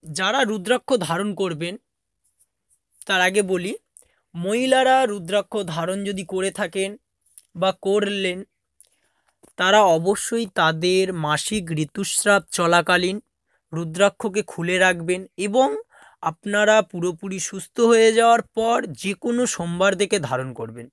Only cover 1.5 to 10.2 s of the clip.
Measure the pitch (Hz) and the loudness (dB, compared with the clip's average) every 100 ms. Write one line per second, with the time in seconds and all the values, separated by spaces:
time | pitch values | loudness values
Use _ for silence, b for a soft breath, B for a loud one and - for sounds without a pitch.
1.5 | 156 170 202 _ _ _ _ _ _ _ | -4 -8 -10 _ _ _ _ _ _ _
2.5 | _ _ _ _ _ - 190 180 196 190 | _ _ _ _ _ -4 2 2 2 0
3.5 | 185 175 403 _ _ b b b 170 180 | -2 -4 -8 _ _ b b b -8 -4
4.5 | 226 262 262 254 262 262 208 170 202 196 | -2 2 4 6 4 4 -2 -2 -2 -2
5.5 | 214 185 156 165 190 196 190 175 185 190 | -6 -4 -4 -4 -4 -6 -6 -6 -4 -4
6.5 | 180 190 196 190 208 _ _ _ _ _ | -4 -6 -4 -6 -8 _ _ _ _ _
7.5 | 170 185 190 196 208 220 202 190 180 202 | -2 -2 -2 0 0 0 -2 -4 -6 -12
8.5 | _ _ _ _ _ _ _ _ _ _ | _ _ _ _ _ _ _ _ _ _
9.5 | - 185 208 202 165 170 202 | -2 4 6 6 4 2 -2